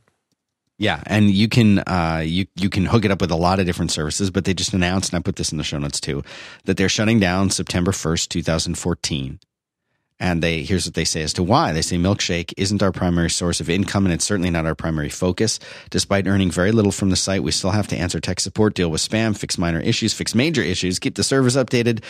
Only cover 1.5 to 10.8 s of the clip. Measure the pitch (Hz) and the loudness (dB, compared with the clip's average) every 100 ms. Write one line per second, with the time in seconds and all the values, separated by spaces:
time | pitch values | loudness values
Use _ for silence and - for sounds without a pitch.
1.5 | 123 107 98 - 90 82 80 80 87 98 | 6 6 4 2 0 0 0 -2 -2 -4
2.5 | - 95 98 78 113 101 95 90 82 87 | -4 -2 0 2 2 2 0 0 2 2
3.5 | 98 87 87 82 - 78 - 98 92 90 | 2 0 0 -2 -2 -4 -2 -2 0 -2
4.5 | 85 - 98 87 95 - 85 95 87 82 | -2 -2 0 0 0 -2 -2 -4 -4 -4
5.5 | 78 69 73 71 - - 69 - - - | -4 -4 -4 -4 -6 -6 -6 -8 -14 -20
6.5 | - - - 95 - 107 113 90 92 95 | -6 -2 2 2 2 2 4 4 2 2
7.5 | - 87 92 90 92 80 82 - 87 80 | 0 -2 0 0 0 -2 -2 -2 -4 0
8.5 | 80 85 82 87 82 - 76 67 82 _ | -2 -2 -4 -4 -4 -4 -4 -6 -10 _
9.5 | _ _ _ _ _ _ - 92 85 82 | _ _ _ _ _ _ -6 -2 0 0
10.5 | 80 73 92 | 0 0 -2